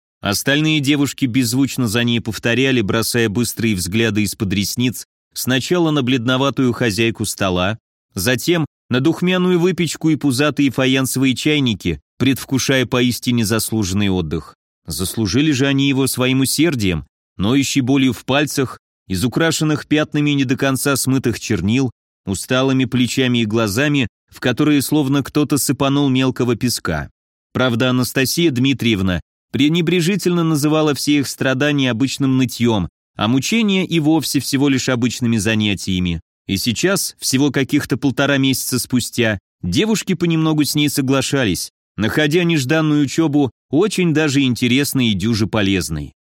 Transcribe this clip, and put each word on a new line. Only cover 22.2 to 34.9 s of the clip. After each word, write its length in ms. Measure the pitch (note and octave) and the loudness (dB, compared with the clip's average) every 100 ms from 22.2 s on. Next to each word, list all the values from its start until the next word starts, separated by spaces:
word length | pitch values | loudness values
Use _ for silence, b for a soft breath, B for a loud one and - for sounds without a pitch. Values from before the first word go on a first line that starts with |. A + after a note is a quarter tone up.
усталыми 640 | - F#2+ - B2+ C3+ C3 B2+ | -8 -6 -2 0 2 2 0
плечами 520 | B2 A#2+ - C3 A#2+ | 0 0 0 0 2
и 80 | G#2+ | 0
глазами, 640 | A2+ A2 G2 D3 D3 A#2 _ _ | 0 0 0 0 0 -2 _ _
в 100 | - | -6
которые 400 | C3 A#2 D3+ D3 | -2 0 2 2
словно 420 | B2 D3 C3 C#3+ | 2 0 0 0
кто-то 360 | B2+ D3+ D3 C#3+ | 0 -2 0 0
сыпанул 500 | - C3+ C#3 C#3+ C#3+ | 0 0 0 0 0
мелкого 480 | C3 C3 B2+ B2 A#2 | 2 0 0 -2 0
песка. 540 | B2 - - D#2 C2+ _ _ _ _ | -2 -4 -4 -6 -8 _ _ _ _
Правда, 380 | - B2+ A#2 B2+ | -2 0 2 0
Анастасия 600 | B2+ B2 - B2+ - E3+ | 0 0 -2 -2 0 0
Дмитриевна 680 | A#2+ C3+ C3+ A#2+ G2+ F#2+ E2+ - _ _ | 2 0 0 0 0 0 -2 -6 _ _
пренебрежительно 880 | A2+ D3 E3+ E3 F3+ E3 G3+ F3+ F3 | 0 2 2 2 0 2 0 0 0
называла 520 | D#3+ D#3 D3+ D#3 D3+ | 0 0 2 2 0
все 240 | C3+ - D3 | 0 0 0
их 100 | C3 | 0
страдания 640 | - C3 C3 D3 C#3+ C3 | -2 -2 0 0 0 0
обычным 480 | A2+ C3 - C3+ C3 | 0 -2 -2 0 2
нытьём, 500 | B2+ - A#2 A2 E2+ _ _ - | 0 0 0 2 -2 _ _ -4
а 120 | G#2 | 0
мучения 580 | C3 - A3+ G#3+ F#3+ F3+ | 0 0 0 2 0 0
и 140 | E3 | 0
вовсе 400 | D3+ D#3+ B2 C#3+ | 2 2 0 -2
всего 280 | - C3+ C#3+ | -2 0 2
лишь 200 | C3+ | 2
обычными 480 | - | 0